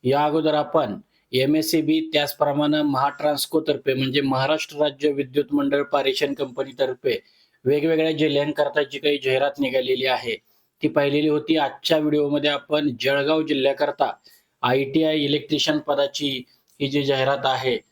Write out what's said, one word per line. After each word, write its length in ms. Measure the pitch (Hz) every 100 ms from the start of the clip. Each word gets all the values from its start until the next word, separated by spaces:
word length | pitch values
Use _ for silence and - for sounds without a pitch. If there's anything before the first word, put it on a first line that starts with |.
या 200 | 127 139
अगोदर 300 | 151 156 156
आपण 460 | 151 147 165 127 98 - _ _
एमएसईबी, 760 | 127 135 156 156 165 147 160 160
त्याचप्रमाणे 680 | 151 143 - 147 143 147 151
महाट्रान्सको 800 | 147 135 139 - 151 143 - 156
तर्फे, 320 | 156 135 -
म्हणजे 280 | 131 131 135
महाराष्ट्र 560 | 135 131 131 156 - 147
राज्य 340 | 147 135 147
विद्युत 420 | 139 131 131 139
मंडळ 300 | 143 139 143
पारेषण 500 | 143 143 135 131 147
कंपनीतर्फे 880 | 139 135 123 135 135 131 127 143 101 _ _ _ _ 127
वेगवेगळ्या 460 | 147 160 160 160
जिल्ह्यांकरता 720 | 151 151 143 147 147 143 147
जी 160 | 139 143
काही 180 | 151 143
जाहिरात 340 | 131 131 139 143
निघालेली 460 | 135 131 127 127 131
आहे, 300 | 127 120 110 _ _ _ _
ती 40 | 151
पाहिलेली 400 | 156 143 147 151
होती. 300 | 147 147 160
आजच्या 400 | 139 - - 160
व्हिडिओमध्ये 520 | 151 147 147 147 147
आपण 460 | 143 - 151 147 120
जळगाव 420 | 131 139 143 156
जिल्ह्याकरता 720 | 156 139 135 139 143 - 127 - _ - _ _
आयटीआय 560 | 123 131 139 160 156 151
इलेक्ट्रिशियन 640 | 143 143 - 151 165 151
पदाची 640 | 147 139 139 - 147 131 127 _ _ _
ही 60 | 139
जी 160 | 143
जाहिरात 420 | 139 135 131 139 135
आहे 300 | 127 127 117 _